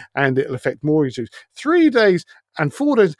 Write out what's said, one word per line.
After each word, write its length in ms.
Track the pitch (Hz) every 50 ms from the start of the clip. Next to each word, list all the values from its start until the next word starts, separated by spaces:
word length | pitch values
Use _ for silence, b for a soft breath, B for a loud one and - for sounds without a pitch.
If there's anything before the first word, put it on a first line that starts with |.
| B B B
and 240 | 139 139 135 127
it'll 160 | 135 143 - 131
affect 300 | 123 - 131 127 - 143
more 180 | 151 151 156
of 60 | 147
your 180 | 127 - 127 113
troops. 100 | - B B B B B
Three 340 | - - 294 339 349 320 294
days 340 | 226 233 214 202 185 165 - b b b b _ - -
and 120 | 151 139
four 240 | - - 285 294 277
days, 200 | 226 202 165 151